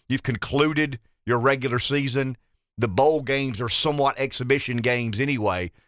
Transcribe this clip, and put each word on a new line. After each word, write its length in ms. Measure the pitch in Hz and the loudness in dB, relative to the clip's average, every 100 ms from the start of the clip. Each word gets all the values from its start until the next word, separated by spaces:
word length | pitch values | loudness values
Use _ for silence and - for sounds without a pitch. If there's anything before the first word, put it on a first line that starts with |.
| _ | _
you've 160 | 131 | -2
concluded 760 | - 117 - 139 151 151 151 131 - _ - | -2 -4 -2 2 2 2 -2 -4 -16 _ -2
your 140 | 120 | 2
regular 400 | 123 135 127 120 | 2 2 0 -2
season. 580 | - 143 139 127 131 127 _ _ _ - | 0 -2 0 -2 -2 -6 _ _ _ -4
The 100 | 113 | -2
bowl 360 | 92 143 156 | 4 4 4
games 360 | 135 139 135 110 | 0 -2 -2 -4
are 100 | 117 | -2
somewhat 500 | - 160 147 139 131 | 0 0 2 0 0
exhibition 580 | 135 - 123 139 - 120 | -4 -4 0 0 0 -2
games 420 | 117 123 117 104 | 0 0 -2 -2
anyway. 520 | 139 135 104 90 90 - | -2 0 0 0 -4 -10